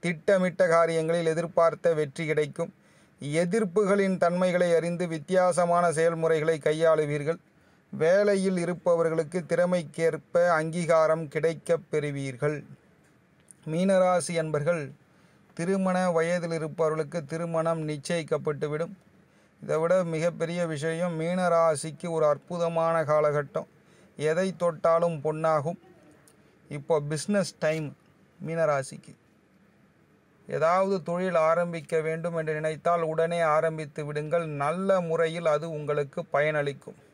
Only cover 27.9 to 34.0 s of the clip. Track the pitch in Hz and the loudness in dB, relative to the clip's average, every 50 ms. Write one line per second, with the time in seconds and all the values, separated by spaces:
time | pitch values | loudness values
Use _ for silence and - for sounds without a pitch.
27.9 | 131 _ _ _ _ _ _ _ _ _ - 156 165 165 160 151 147 139 131 - | -10 _ _ _ _ _ _ _ _ _ -10 -6 -2 0 2 2 2 0 -2 -6
28.9 | - - - - - _ _ _ _ _ _ _ _ _ _ _ _ _ _ _ | -12 -18 -18 -20 -20 _ _ _ _ _ _ _ _ _ _ _ _ _ _ _
29.9 | _ _ _ _ _ _ _ _ _ _ _ - - 143 151 160 175 185 196 190 | _ _ _ _ _ _ _ _ _ _ _ -8 -4 0 2 2 2 2 2 0
30.9 | 196 185 151 - 170 180 185 185 175 165 156 160 165 170 175 175 170 165 147 - | -2 -4 -4 -4 -4 -4 -2 0 0 2 2 2 2 2 0 -2 -4 -10 -8 -2
31.9 | 165 160 151 160 160 165 165 175 170 165 160 156 156 151 156 156 160 156 - 170 | -2 -2 -2 -2 -4 -4 -6 -4 -4 -4 -4 -4 -4 -4 -4 -4 -6 -2 0 0
32.9 | 175 170 165 156 156 156 165 165 170 170 170 156 151 156 160 160 160 156 156 143 | 0 0 0 -2 0 0 0 0 0 0 2 2 2 2 2 0 -2 -4 -10 -10
33.9 | - - | -8 -10